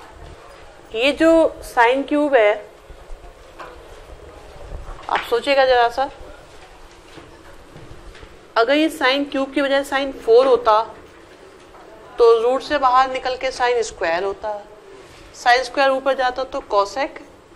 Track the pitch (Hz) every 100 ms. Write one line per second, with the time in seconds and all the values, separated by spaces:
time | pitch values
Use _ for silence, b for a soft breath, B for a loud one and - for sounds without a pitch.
0 | - - - - - - - - - 220
1 | 269 285 320 330 311 - - 254 233 269
2 | 269 294 294 262 208 214 - - - -
3 | - - - - - - - - - -
4 | - - - - - - - - - -
5 | - 202 - 233 277 269 262 247 233 247
6 | 277 - - - - - - - - -
7 | - - - - - - - - - -
8 | - - - - - 220 233 294 311 302
9 | 254 277 285 277 269 294 277 277 277 269
10 | 277 - - 233 262 233 226 214 226 -
11 | - - - - - - - - - -
12 | - - 233 233 240 262 269 294 254 254
13 | 262 254 254 254 262 262 247 240 220 -
14 | 175 170 196 202 214 208 202 - - B
15 | B B B - 247 247 254 294 269 269
16 | 277 262 254 247 262 277 - 202 196 -
17 | 165 - - - -